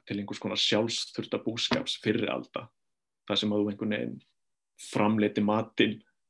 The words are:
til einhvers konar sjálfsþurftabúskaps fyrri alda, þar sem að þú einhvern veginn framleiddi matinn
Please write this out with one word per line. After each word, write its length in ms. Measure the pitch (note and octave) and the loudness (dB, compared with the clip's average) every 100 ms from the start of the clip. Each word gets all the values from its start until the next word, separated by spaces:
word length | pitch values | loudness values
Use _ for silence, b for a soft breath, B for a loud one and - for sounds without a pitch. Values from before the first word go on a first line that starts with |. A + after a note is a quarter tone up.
| - | -6
til 140 | G2+ | -6
einhvers 180 | G2+ G#2+ | -4 -6
konar 220 | G2 G#2+ | -4 -2
sjálfsþurftabúskaps 1400 | - G#2+ A#2 A#2 - - A2+ G#2+ - A2+ - A#2 - - | 2 2 2 -2 -6 -8 -4 -4 -4 -4 0 0 0 -2
fyrri 300 | A2 A#2 G2 | -2 0 -2
alda, 380 | B1+ - - A#2+ _ _ _ _ _ - | -4 -6 -10 -12 _ _ _ _ _ -4
þar 140 | G2+ | 0
sem 100 | G#2+ | 2
að 140 | G#2 G#2 | 2 0
þú 80 | |
einhvern 220 | G2+ G#2+ G#2+ | -2 -4 -2
veginn 180 | A#1+ - - _ _ _ _ - - | -4 -8 -16 _ _ _ _ -20 -4
framleiddi 560 | - G#2+ A2 G#2 G#2 | 2 4 4 4 4
matinn 540 | G#2 G#2+ A2+ - A2+ G#2+ - _ | 2 2 0 2 2 0 -12 _